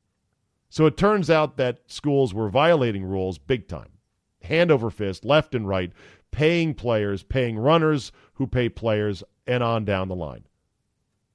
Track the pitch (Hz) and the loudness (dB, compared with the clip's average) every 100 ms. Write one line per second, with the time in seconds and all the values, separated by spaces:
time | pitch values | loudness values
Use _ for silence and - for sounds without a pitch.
0 | _ _ _ _ _ _ _ - 156 - | _ _ _ _ _ _ _ 2 2 4
1 | 202 208 156 156 147 135 127 - _ - | 2 2 2 2 2 -2 -4 -4 _ -6
2 | 147 139 127 101 107 123 160 160 120 98 | 0 2 2 0 0 2 4 4 2 -2
3 | 92 95 92 78 87 117 - 76 50 _ | -4 -4 -4 -6 -4 -4 -4 -14 -14 _
4 | _ _ _ _ 92 160 175 135 113 - | _ _ _ _ -4 0 4 2 0 -4
5 | 98 92 113 151 - 120 101 95 90 - | -6 -4 2 2 2 -6 -2 -2 -4 -10
6 | - _ - - 156 170 160 120 123 110 | -20 _ -12 0 2 2 -2 -4 -2 0
7 | 101 98 - 135 120 107 135 165 156 147 | 0 -4 -4 -2 -2 0 2 4 2 0
8 | - - _ - 131 123 117 - 113 107 | -6 -20 _ -8 -4 0 -2 -2 -2 0
9 | 104 95 - _ - 123 117 117 101 95 | -2 -6 -12 _ -4 -2 0 -2 -2 -2
10 | 95 90 76 58 _ _ _ _ _ _ | -4 -8 -10 -12 _ _ _ _ _ _
11 | _ _ _ | _ _ _